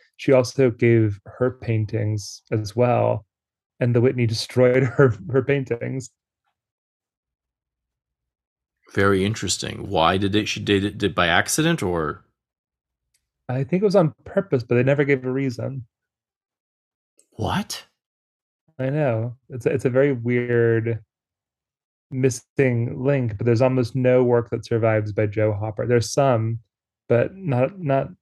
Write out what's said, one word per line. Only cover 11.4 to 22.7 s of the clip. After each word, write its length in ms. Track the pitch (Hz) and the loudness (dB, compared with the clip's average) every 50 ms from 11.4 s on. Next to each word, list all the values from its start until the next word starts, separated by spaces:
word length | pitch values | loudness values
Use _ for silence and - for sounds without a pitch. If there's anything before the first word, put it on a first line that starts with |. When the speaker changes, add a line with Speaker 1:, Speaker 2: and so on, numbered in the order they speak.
| - - - - 156 170 170 - | 2 0 -2 -2 0 0 -2 -2
Speaker 2:
or? 440 | 104 90 87 82 78 73 73 - _ _ _ _ _ _ _ _ _ _ _ _ _ _ _ _ _ _ _ _ _ _ _ _ _ | -2 -2 -2 -2 -2 -4 -6 -10 _ _ _ _ _ _ _ _ _ _ _ _ _ _ _ _ _ _ _ _ _ _ _ _ _
Speaker 1:
I 160 | - 123 131 135 | -6 -6 -6 -4
think 180 | - 175 185 | -2 -2 0
it 40 | 214 | 0
was 100 | 202 175 | 4 4
on 180 | 202 165 151 - _ _ | 4 4 2 0 _ _
purpose, 380 | - - 196 190 - 143 127 117 | -4 -4 -4 -2 0 -2 -2 0
but 120 | - 120 | 0 0
they 80 | 120 123 | 2 2
never 220 | 135 143 143 143 | 2 2 2 2
gave 180 | 143 139 127 127 | 2 0 0 0
a 60 | 127 | -4
reason. 540 | 127 135 139 131 117 117 120 123 139 135 117 _ _ _ _ _ _ _ _ _ _ _ _ _ _ _ _ _ _ _ _ _ _ _ _ _ _ _ _ _ | -4 -4 -4 -4 -6 -6 -10 -10 -10 -10 -14 _ _ _ _ _ _ _ _ _ _ _ _ _ _ _ _ _ _ _ _ _ _ _ _ _ _ _ _ _
Speaker 2:
What? 540 | _ - - - - 190 214 - - - - _ _ _ _ _ _ _ _ _ _ _ _ _ _ _ _ _ _ | _ -8 -6 -4 -4 -4 -4 -6 -10 -16 -16 _ _ _ _ _ _ _ _ _ _ _ _ _ _ _ _ _ _
Speaker 1:
I 120 | - 131 131 | -6 -6 -4
know. 480 | 143 156 147 127 113 110 113 120 117 _ _ - | -2 0 0 0 0 -2 -4 -6 -8 _ _ -14
It's 160 | 139 120 - | -12 -4 -2
a, 40 | 139 | -2
it's 160 | 139 131 - | -2 0 -2
a 40 | 131 | 0
very 220 | 120 131 143 143 | 2 4 2 2
weird 880 | 135 120 117 120 123 123 120 120 120 117 117 117 113 113 113 117 110 110 - _ _ _ _ _ _ _ _ _ _ _ _ _ _ _ _ _ _ _ _ - | 2 -2 -2 -2 0 0 0 2 2 2 4 4 2 2 0 -2 -4 -6 -8 _ _ _ _ _ _ _ _ _ _ _ _ _ _ _ _ _ _ _ _ -10
missing 920 | 147 127 131 131 120 - _ _ - - 135 127 | -6 0 0 0 0 -2 _ _ -2 0 2 2